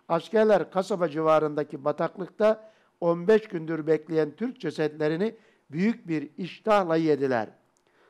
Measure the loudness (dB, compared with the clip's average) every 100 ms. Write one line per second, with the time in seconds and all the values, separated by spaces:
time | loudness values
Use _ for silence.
0 | -4 -4 0 2 4 4 2 -4 -4 -2
1 | -2 0 2 4 2 -2 -6 -6 -4 -2
2 | -4 -6 -10 0 0 0 -6 _ _ -4
3 | -2 0 4 2 2 -10 -6 -4 0 0
4 | 0 -2 -2 -4 -8 -6 -8 -4 -4 -2
5 | -2 -2 -4 -6 _ _ _ -2 -2 -2
6 | -4 -6 -6 -10 -12 -6 2 2 2 2
7 | 2 2 0 0 -2 -10 _ _ _ _